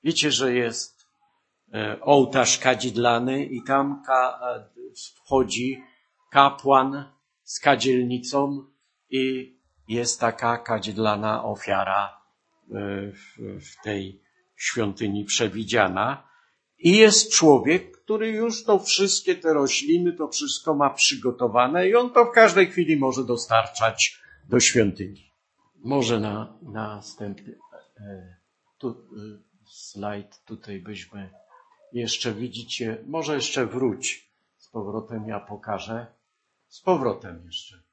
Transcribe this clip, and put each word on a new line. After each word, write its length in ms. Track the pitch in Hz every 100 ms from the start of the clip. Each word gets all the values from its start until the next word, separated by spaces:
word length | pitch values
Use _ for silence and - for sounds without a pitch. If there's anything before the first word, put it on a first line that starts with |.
Wiecie, 260 | 160 165 151
że 240 | 123 131
jest, 520 | 123 120 117 - _ _ _ _ _ _ _ _
e, 260 | 107 107 107
ołtarz 580 | - 143 127 131 113 -
kadzidlany 840 | 131 123 123 113 120 117 123 135
i 180 | 143 123
tam 400 | 113 139 143 139 -
ka-, 340 | 131 127 123
e, 220 | 123 117 - - 127 - -
wchodzi 680 | _ _ 135 117 117 123 131 - _ _ _ _
kapłan 760 | 139 139 139 135 135 131 139 139 _ _ _
z 180 | - -
kadzielnicą 1040 | 147 131 131 127 123 123 123 143 139 139 131 _ _ _ _
i 440 | 131 131 131 127 _ _ _ -
jest 320 | 117 120 -
taka 380 | 117 - 120 117
kadzidlana 840 | - 110 98 101 107 104 107 113
ofiara, 640 | 113 101 - 98 95 98 98
e, 40 | - _ _ _ _ _ 101 101 98 101
w, 240 | 98 - - 107 98
w 220 | 95 -
tej 360 | 104 101 95 95 _ _ _ _
świątyni 680 | - 123 104 98 110 101
przewidziana. 1040 | 101 - 110 98 101 113 98 92 113 139 _ _ _ _ _ _
I 180 | 170 208
jest 360 | 220 202 -
człowiek, 680 | - 160 135 113 180 - -
który 320 | - 214 220
już 340 | 214 233 220
to 140 | - 202
wszystkie 560 | - - 196 - -
te 180 | 180 160
rośliny, 600 | 151 135 - 143 170 175
to 160 | 170 151
wszystko 460 | - 143 - -
ma 160 | 147 139
przygotowane 1000 | - - 131 123 120 123 113 127 170 185
i 60 |
on 160 | 233 247
to 140 | 247
w 80 | 240
każdej 340 | 233 220 175 180
chwili 300 | 180 160 151
może 280 | 135 123
dostarczać 960 | 120 120 - 113 110 - 113 - - - - - -
do 120 | 123
świątyni. 720 | - 123 101 - 95 98 _ _ _ _ _ _
Może 360 | 113 139 117 117
na, 320 | 107 104 110 -
następny, 960 | - 107 107 104 - - 104 98 - - _ - _ _
e, 360 | 101 95 92 90 _ _ _ _
tu, 120 | 127
e, 40 | 120 _ 110 107 104 _ _ _
slajd 800 | - - 104 104 101 101 _
tutaj 360 | _ 110 - 98
byśmy 500 | 92 101 - 101 95 _ _ - _ _ _
jeszcze, 400 | 120 117 - 123
widzicie, 720 | 104 123 104 - - 113 110 131
może 280 | 160 151
jeszcze 320 | 143 - 143 120
wróć 640 | 127 127 95 - - _ _ _ _
z 120 | _
powrotem, 600 | 113 101 107 110 113 110
ja 120 | 104
pokażę. 680 | - 104 - 98 - 113 113 _ _ _ _ _ _
Z 120 | -
powrotem 640 | - 170 123 95 101 85
jeszcze. 380 | 85 - - - _